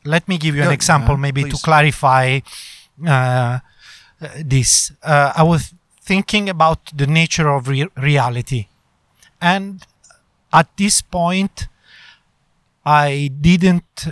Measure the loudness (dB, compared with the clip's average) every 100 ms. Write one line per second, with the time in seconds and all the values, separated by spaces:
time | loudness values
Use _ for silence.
0 | -4 -2 -2 -4 -2 0 0 0 2 2
1 | 2 0 0 -2 -4 -4 2 4 4 2
2 | 2 2 2 -2 -6 -18 -20 -20 _ -8
3 | 0 0 2 0 -2 -4 -10 _ -20 -20
4 | _ -20 -18 -10 -2 0 2 0 -2 -8
5 | 0 2 2 2 2 2 -2 _ _ _
6 | -4 -2 0 -4 -2 0 0 0 -6 -4
7 | 0 2 0 0 0 0 -2 -4 -4 -4
8 | 0 0 0 -4 -6 -6 -8 _ _ _
9 | _ _ _ -6 -2 -2 -4 -16 -20 _
10 | _ _ _ _ _ 0 0 0 0 0
11 | -4 -4 -2 -2 -4 -6 -14 _ _ -20
12 | -20 _ _ _ _ _ _ _ 0 2
13 | 2 -2 -4 0 2 4 4 2 -2 -14
14 | -14